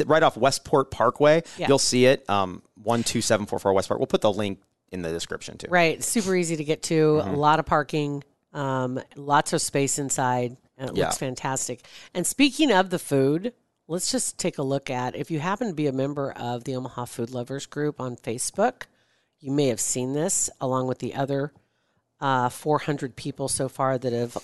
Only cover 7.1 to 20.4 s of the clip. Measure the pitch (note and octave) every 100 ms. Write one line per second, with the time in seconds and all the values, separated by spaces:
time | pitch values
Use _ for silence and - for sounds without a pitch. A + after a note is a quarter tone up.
7.1 | D3+ - F3+ D3+ D#3+ - D#3 C#3+ D#3 D3
8.1 | C#3+ - _ _ D3+ C#3 C3 B2+ B2+ -
9.1 | C#3+ C#3+ C#3+ - D#3+ - C#3+ C#3 - C3+
10.1 | - B2+ B2 B2 B2 _ - C3 G2 E2
11.1 | - C3 B2+ C3+ C3 - B2 - - -
12.1 | - E3+ - C#4 C4 D4+ F#3+ F#3+ F3 -
13.1 | C#3 C3+ D#3 A3+ - _ _ - F3 -
14.1 | B3+ - - F3+ - C3+ C#3 - B2 B2+
15.1 | G#2 C#3 D#3+ E3+ G#3 A#3 D#3 D3 C3 C3+
16.1 | D3 C3+ - A#2+ B2 B2+ B2+ B2+ - B2
17.1 | - A#2 B2 A#2+ C3+ - C#3+ D3 C#3+ B2+
18.1 | A#2+ - A#2 - - A#3 - - _ _
19.1 | _ _ _ C#3 C#3+ C#3 G#2+ - C3 B2+
20.1 | D3 F3+ -